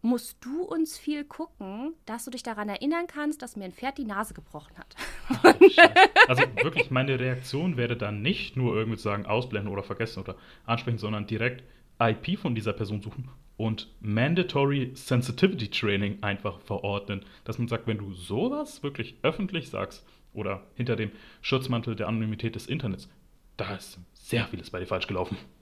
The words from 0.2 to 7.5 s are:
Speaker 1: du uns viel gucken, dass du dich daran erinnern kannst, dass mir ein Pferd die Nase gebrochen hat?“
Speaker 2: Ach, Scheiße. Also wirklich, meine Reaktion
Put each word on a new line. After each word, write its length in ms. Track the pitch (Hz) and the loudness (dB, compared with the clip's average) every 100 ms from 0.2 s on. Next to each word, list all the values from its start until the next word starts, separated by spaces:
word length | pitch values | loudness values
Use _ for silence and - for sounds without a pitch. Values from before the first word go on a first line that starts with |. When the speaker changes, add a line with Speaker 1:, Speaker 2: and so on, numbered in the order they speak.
| 240 - | -2 -16
Speaker 1:
du 180 | 240 294 | -8 -6
uns 360 | 359 330 320 - | -4 -2 -2 -4
viel 260 | - 294 | -6 -6
gucken, 680 | 294 - 330 - 196 202 277 330 | -8 -10 -12 -10 -10 -8 -8 -10
dass 200 | - 226 - | -12 -10 -10
du 40 | |
dich 120 | 247 | -10
daran 260 | - 214 214 | -8 -6 -6
erinnern 380 | 202 285 330 349 | -4 -2 -2 -4
kannst, 360 | 294 294 294 | -4 -4 -4
dass 140 | 247 - | -8 -10
mir 80 | |
ein 80 | 190 | -12
Pferd 260 | 180 262 277 | -8 -8 -6
die 60 | |
Nase 300 | 233 196 - | -6 -4 -6
gebrochen 420 | - - 151 151 - | -8 -16 -18 -18 -20
hat?“ 160 | - - - - - | -20 -12 -12 -10 -4
Speaker 2:
Ach, 260 | 262 392 415 | 6 8 12
Scheiße. 340 | 392 - 330 - 381 370 494 | 10 12 10 12 8 10 8
Also 140 | - 494 - | 8 2 2
wirklich, 280 | 480 - - | 0 0 0
meine 280 | 127 139 131 | 0 2 0
Reaktion 580 | 127 123 127 | 0 -4 -4